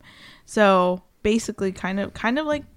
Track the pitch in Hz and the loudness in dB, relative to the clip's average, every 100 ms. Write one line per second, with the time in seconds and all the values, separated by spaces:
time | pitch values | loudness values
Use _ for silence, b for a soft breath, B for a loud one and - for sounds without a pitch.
0 | B B B B - 220 202 185 180 185 | B B B B -4 4 4 6 2 -2
1 | - _ 208 220 - 214 190 190 180 196 | -8 _ -2 0 -2 -6 -6 -4 -6 -4
2 | - - 220 277 302 294 - | -6 -6 -4 -2 -2 -4 -8